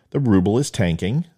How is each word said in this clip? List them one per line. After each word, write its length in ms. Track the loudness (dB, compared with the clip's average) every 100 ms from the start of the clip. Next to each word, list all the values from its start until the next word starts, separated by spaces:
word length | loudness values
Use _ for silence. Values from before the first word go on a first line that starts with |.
| _
The 100 | -2
ruble 380 | 2 4 4 0
is 120 | -2
tanking. 560 | -2 -2 0 -2 -4 -6